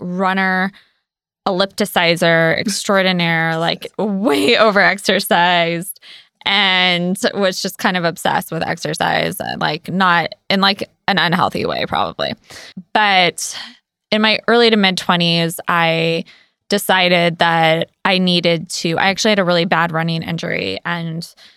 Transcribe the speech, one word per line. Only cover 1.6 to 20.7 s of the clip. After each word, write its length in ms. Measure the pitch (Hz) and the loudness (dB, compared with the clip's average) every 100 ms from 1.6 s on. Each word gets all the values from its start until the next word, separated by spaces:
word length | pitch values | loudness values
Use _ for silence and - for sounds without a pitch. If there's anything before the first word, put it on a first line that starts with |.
| 196 - 196 - 170 170 170 165 165 - | -2 -2 -2 2 2 2 2 4 2 0
extraordinaire, 1000 | - 196 - 196 185 180 170 165 165 160 | -2 -4 0 2 2 0 0 0 0 0
like, 340 | 165 165 - - | -2 -4 -6 -6
way 560 | 214 196 226 294 285 226 | -4 -2 0 0 2 4
overexercised, 1400 | 220 202 175 190 - 196 - 190 175 175 170 170 170 - - - - _ - | 4 4 2 2 0 0 2 2 4 2 0 -2 -8 -14 -20 -20 -20 _ -2
and 720 | 196 196 185 185 175 175 185 226 | 0 2 2 2 2 0 -2 -2
was 280 | - 190 185 | 0 -2 -2
just 160 | 196 - | -6 -4
kind 200 | 220 185 | -2 0
of 60 | |
obsessed 480 | 170 170 185 143 - | -2 -2 -2 -2 -4
with 120 | 165 | -6
exercise 760 | - 165 151 156 165 160 165 - | -6 -6 -6 -4 -2 -2 -2 -6
and, 200 | - 135 | -8 -6
like, 280 | 160 156 - | -4 -6 -6
not 440 | 175 190 170 160 - - | -2 2 2 0 -6 -4
in, 120 | 196 | 0
like, 280 | 196 196 - _ - | 0 0 -6 _ -4
an 100 | 190 | 0
unhealthy 480 | 165 175 104 - - | 0 2 0 -2 -4
way, 200 | 65 - | -4 -4
probably. 460 | 71 92 - 71 - - - - - - | -2 -4 -4 -6 -8 -14 -20 -20 -20 -4
But 640 | 226 208 190 175 - - - - 240 _ _ - | 0 2 4 2 0 -8 -12 -16 -20 _ _ -4
in 100 | 214 | 0
my 180 | 220 214 - | 2 0 2
early 220 | 233 233 | 4 4
to 80 | 220 | 4
mid 200 | 190 180 | 2 0
twenties, 640 | - 175 170 170 165 170 - | 0 0 2 0 0 -4 -2
I 580 | 175 165 165 165 165 - - _ _ - | 0 2 0 0 -2 -6 -16 _ _ -4
decided 720 | 202 - 190 180 180 170 165 | -2 2 2 4 4 2 2
that 500 | 170 165 160 160 - _ 196 | 2 4 4 2 -2 _ -2
I 120 | 190 | 0
needed 520 | 185 175 170 170 - | 2 2 2 0 -2
to, 280 | - 175 165 | -6 -4 0
I 120 | 196 | 0
actually 220 | 190 226 | 0 0
had 80 | 208 | 2
a 40 | |
really 220 | 175 175 170 | 2 2 2
bad 260 | 165 170 | 0 0
running 320 | 160 165 165 | -2 -2 -4
injury, 560 | - 165 170 - 95 | -4 -6 -4 -4 -4